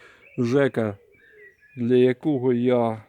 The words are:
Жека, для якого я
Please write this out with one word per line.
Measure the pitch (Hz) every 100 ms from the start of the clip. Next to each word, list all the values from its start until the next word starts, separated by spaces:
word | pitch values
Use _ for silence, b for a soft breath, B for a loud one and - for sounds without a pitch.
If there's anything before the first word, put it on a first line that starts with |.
| b b b -
Жека, | 117 139 135 - 107 101 _ b b b b _ _ -
для | 117
якого | 123 127 123 160 139 131
я | 120 123 123 117 110